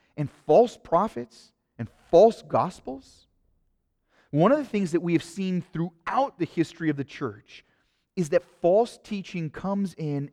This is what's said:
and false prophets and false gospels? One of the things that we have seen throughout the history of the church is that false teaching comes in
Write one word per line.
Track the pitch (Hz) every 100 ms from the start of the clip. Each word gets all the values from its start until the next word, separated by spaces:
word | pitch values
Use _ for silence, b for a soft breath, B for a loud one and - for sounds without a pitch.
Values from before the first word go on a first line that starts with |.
| _ -
and | 143 - -
false | 156 240 -
prophets | - 170 220 240 240 - _ _ _ -
and | 113 _ _
false | 170 226 220
gospels? | - 120 165 - - 269 - _ _ _ _ _ _ _ _ _ _ _ _
One | 143 190
of | 302
the |
things | 254 208 180
that | 170
we | 175
have | 165
seen | - 196 190 180 -
throughout | 160 170 - - 220 269 -
the |
history | 170 - 156 - 160
of | 143
the |
church | 131 - 131 107 _ - _ _ _ _ _
is | - 156
that | 160 - _
false | 170 202 233 -
teaching | - 202 175 175 156
comes | - 190 202 190
in | - 151 143 143